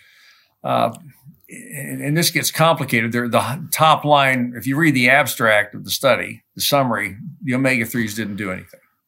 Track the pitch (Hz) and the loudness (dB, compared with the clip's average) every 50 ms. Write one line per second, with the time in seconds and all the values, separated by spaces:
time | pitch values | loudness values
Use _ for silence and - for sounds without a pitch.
0 | _ _ _ _ _ _ _ _ _ _ _ _ - 135 127 123 117 117 120 - | _ _ _ _ _ _ _ _ _ _ _ _ -6 -4 0 0 0 -2 -4 -8
1 | - 143 - _ _ 135 - _ _ _ - - - - - 143 143 147 135 131 | -20 -20 -20 _ _ -20 -20 _ _ _ -20 -20 -18 -16 -14 -12 -10 -10 -8 -6
2 | 131 143 151 165 170 - - 143 127 - - - 160 165 160 160 139 - 123 117 | -4 -2 0 0 0 0 0 -2 -2 -2 2 2 4 4 4 0 -2 -2 0 0
3 | 113 117 113 120 123 120 110 117 101 110 131 170 151 - - - 156 160 180 - | 0 0 -2 -2 -2 2 0 0 0 0 -6 -8 -6 -6 0 2 4 4 4 4
4 | - 147 147 143 135 135 131 131 120 123 120 117 101 135 135 139 170 156 139 127 | 4 4 4 4 4 4 2 0 -2 -4 -6 -6 -4 -2 0 2 2 4 4 4
5 | 123 123 131 143 143 127 - - 123 110 107 104 104 - - 104 - 98 - - | 4 6 6 4 4 2 0 0 2 4 4 4 2 -2 -8 -12 -8 -8 -6 0
6 | - 131 117 95 87 95 113 113 _ _ _ - - - 143 143 135 123 113 101 | 2 2 2 2 -2 -8 -10 -16 _ _ _ -6 -2 0 2 2 2 0 -2 -4
7 | 101 101 95 104 - - - - - 131 123 127 135 131 131 120 113 113 - 120 | -4 -6 -8 -12 -16 -16 -16 -10 -6 -4 -2 0 0 0 0 0 -2 -2 -2 -4
8 | 113 107 101 113 110 101 104 95 107 95 92 92 90 _ - _ _ _ _ _ | -4 -4 -4 -6 -6 -6 -6 -8 -8 -8 -8 -10 -12 _ -20 _ _ _ _ _
9 | _ | _